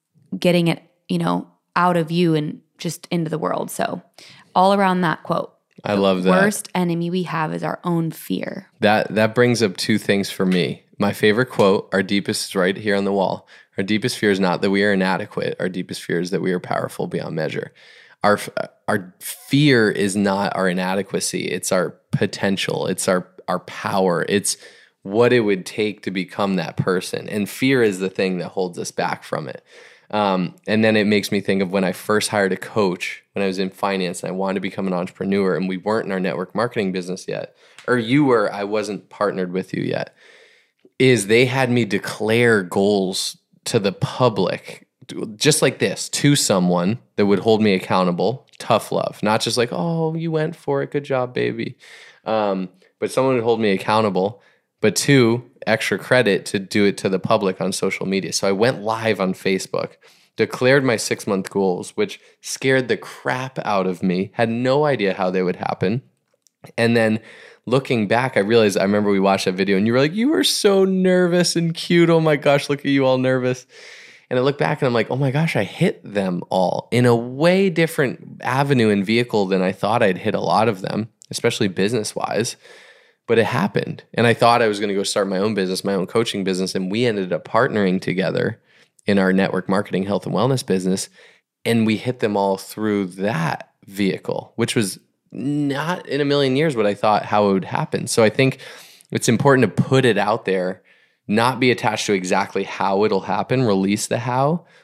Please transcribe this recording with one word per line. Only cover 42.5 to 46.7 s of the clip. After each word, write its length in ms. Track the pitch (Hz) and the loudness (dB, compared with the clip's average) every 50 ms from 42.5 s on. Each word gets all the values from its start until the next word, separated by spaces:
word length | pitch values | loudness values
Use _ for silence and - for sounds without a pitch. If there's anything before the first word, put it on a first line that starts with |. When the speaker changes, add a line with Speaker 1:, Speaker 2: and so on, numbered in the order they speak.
| 113 104 | 4 4
Speaker 2:
goals 760 | 92 87 - 104 98 101 104 101 95 90 95 - - - - - _ _ _ _ _ | 2 0 0 2 2 4 4 2 0 0 -4 -4 -6 -8 -10 -12 _ _ _ _ _
to 140 | - - 165 | -2 -2 0
the 140 | 190 202 190 | 0 0 -2
public, 920 | - - - - - 131 123 107 - 185 - - - - - - - _ _ _ _ - - - - - - 104 | -2 -6 -6 0 2 2 2 2 2 -2 -2 -2 -6 -10 -16 -20 -20 _ _ _ _ -18 -14 -10 -10 -10 -10 -8
just 260 | 104 - 139 151 - | 0 2 2 2 4
like 180 | - 139 123 - | 2 0 0 0
this, 300 | 123 104 92 - - - | -4 -4 -4 -6 -10 -8
to 260 | - - - 143 147 | -6 0 2 2 2
someone 640 | 143 - - 107 95 90 90 | 2 2 2 2 2 4 2